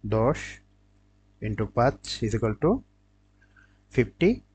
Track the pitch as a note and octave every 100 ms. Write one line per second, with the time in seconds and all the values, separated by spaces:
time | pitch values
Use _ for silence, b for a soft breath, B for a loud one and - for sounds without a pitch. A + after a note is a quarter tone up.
0 | G#2 A2 A#2 D#3 - - _ _ _ _
1 | _ _ _ _ G#2+ G#2 G#2+ - B2 -
2 | - - A2 A2 A2+ G#2 D3+ C4 - _
3 | _ _ _ _ b b b b _ -
4 | A#2 - F3 B3 _